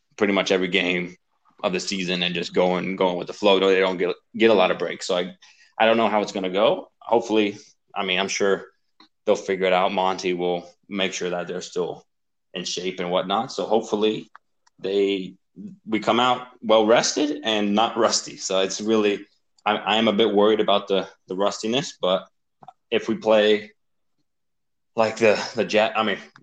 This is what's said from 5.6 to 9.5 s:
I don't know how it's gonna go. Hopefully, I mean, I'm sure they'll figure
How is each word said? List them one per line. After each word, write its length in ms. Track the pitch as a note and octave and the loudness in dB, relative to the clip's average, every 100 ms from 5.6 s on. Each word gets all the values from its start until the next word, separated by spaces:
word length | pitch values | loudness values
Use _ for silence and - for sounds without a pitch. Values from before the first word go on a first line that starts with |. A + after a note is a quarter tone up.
| _ - | _ 0
I 80 | A2 | 2
don't 120 | A2+ | 4
know 120 | A2+ | 2
how 120 | G#2 | 0
it's 100 | G2+ | -2
gonna 180 | G#2 F#2+ | -4 -4
go. 400 | F#2 A#2 F#3 - _ | 0 2 0 -6 _
Hopefully, 580 | - A2+ A#2+ G#2+ G#2 G2+ - _ _ | -2 0 2 0 0 -4 -14 _ _
I 100 | G2 | -8
mean, 160 | G2 F#2 | -2 -2
I'm 80 | F#2+ | -2
sure 380 | - G2+ F#2 - _ _ _ _ _ - | 0 0 0 -2 _ _ _ _ _ -2
they'll 100 | G2 | 0
figure 300 | - | -2